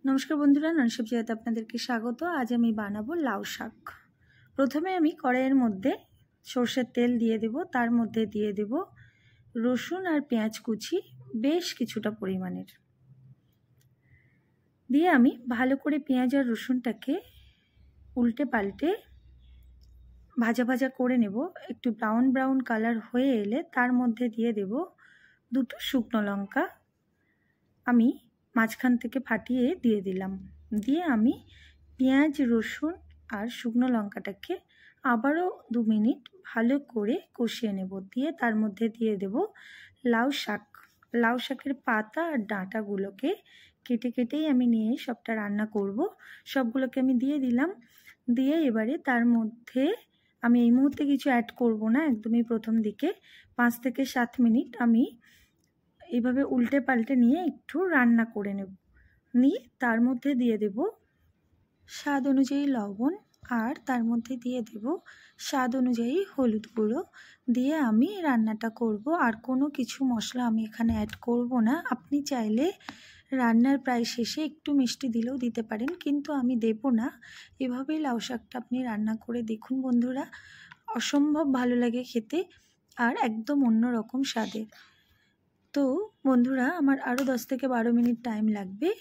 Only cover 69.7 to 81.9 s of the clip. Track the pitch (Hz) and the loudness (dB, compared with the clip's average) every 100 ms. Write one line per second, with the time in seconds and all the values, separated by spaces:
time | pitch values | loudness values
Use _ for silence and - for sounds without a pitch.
69.7 | 294 240 - 269 240 214 247 247 220 220 | -2 -6 -2 0 0 -2 -2 0 0 -2
70.7 | 220 226 226 208 - - 240 240 254 220 | -2 0 0 -2 -6 -2 0 0 2 2
71.7 | 302 427 - - 285 285 262 214 220 311 | 0 -2 -6 -2 -4 -2 -2 0 0 0
72.7 | 392 - - - - _ 262 240 226 247 | -2 -12 -18 -20 -20 _ -2 2 4 4
73.7 | 277 269 240 233 - 226 - 311 302 - | 2 0 -2 -2 -4 -6 -4 -6 -6 -2
74.7 | 285 247 - 269 226 226 269 240 226 220 | 2 2 -2 -4 -2 -4 -2 -4 -4 -6
75.7 | 214 254 359 - 285 285 294 247 254 226 | -4 -4 -4 -2 -2 -2 -2 0 0 0
76.7 | 220 277 233 254 - - - - _ 262 | 0 0 0 0 -8 -20 -20 -20 _ -6
77.7 | 247 269 311 302 233 - 247 - 247 233 | -4 -4 -4 -2 -4 -4 -10 -10 -12 -6
78.7 | 247 254 214 214 220 - 240 226 220 - | -6 -4 -2 -2 -4 -6 -6 -4 -8 -4
79.7 | 262 262 240 240 254 320 - - - - | -4 0 2 2 -2 -8 -12 -20 -20 -20
80.7 | - - 240 - 285 294 302 311 262 247 | -20 -8 -6 -2 2 2 2 2 0 2
81.7 | 247 240 | 2 2